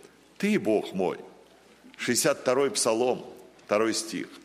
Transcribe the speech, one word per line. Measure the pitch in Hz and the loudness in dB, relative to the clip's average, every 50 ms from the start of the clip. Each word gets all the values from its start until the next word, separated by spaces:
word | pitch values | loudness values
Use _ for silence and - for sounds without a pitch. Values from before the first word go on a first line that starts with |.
| - - - _ _ _ _ - | -20 -20 -20 _ _ _ _ -4
ты | - - 214 175 | 0 2 2 2
Бог | 98 110 107 90 - - - | 2 2 2 2 0 -2 -4
мой». | 92 92 82 - - - - - - - - - - - - - - - - - | -2 -2 -2 -2 -4 -10 -18 -20 -20 -20 -20 -20 -20 -20 -20 -20 -20 -20 -20 -14
Шестьдесят | - - - 120 113 - 151 139 - | -8 -2 -2 0 2 2 2 0 0
второй | - 131 123 135 143 135 | 2 0 2 2 2 0
псалом – | 139 - - 120 113 113 123 127 110 85 - - - - - - - - - | 0 0 0 2 2 2 2 0 0 -2 -4 -14 -18 -20 -20 -20 -20 -12 -4
второй | - 104 104 113 110 101 | 0 2 2 2 2 0
стих. | - - - 98 80 55 - - - | -2 -4 -6 -6 -8 -8 -10 -14 -20